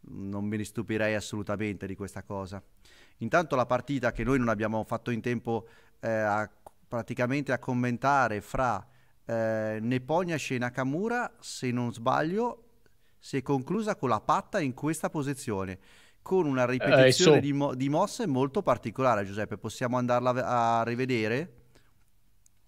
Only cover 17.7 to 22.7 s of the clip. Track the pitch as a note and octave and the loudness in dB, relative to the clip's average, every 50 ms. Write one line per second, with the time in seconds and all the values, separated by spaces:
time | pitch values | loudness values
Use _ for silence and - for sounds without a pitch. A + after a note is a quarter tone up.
17.7 | B2+ B2+ C3+ C#3 D3 E3 G3+ G3 - - A#3 F3 C3 B2 C3+ C#3 - G#3 - C#3+ | -2 -2 -2 0 2 2 0 0 -2 -4 -2 0 2 2 2 0 0 -2 2 2
18.7 | B2 A2 - A2+ - - C3 B2+ A2+ G2+ G2+ F#2+ G2+ G#2+ G#2 G2 G#2 F#2+ - A2 | 0 0 0 -6 -2 0 2 2 4 2 0 -4 -4 -6 -6 -6 -6 -8 -8 -8
19.7 | - - B2+ A#2+ B2 B2 B2 A#2+ B2 B2 B2 B2+ B2 B2+ A#2+ G#2+ B2 A#2+ A#2 A#2 | -6 -4 -2 -2 0 0 2 2 2 2 2 2 0 0 0 0 2 2 2 4
20.7 | A#2 A#2 A2+ A#2 A#2+ A#2+ C3 B2+ B2+ A2+ G#2+ G#2+ A#2 C3+ F3 F#3 - - - _ | 2 2 2 0 -2 -2 -2 0 0 0 0 0 0 -2 -4 -6 -12 -20 -20 _
21.7 | - - - - - - - _ _ _ _ _ _ - _ _ _ _ _ - | -20 -20 -20 -20 -20 -20 -20 _ _ _ _ _ _ -20 _ _ _ _ _ -14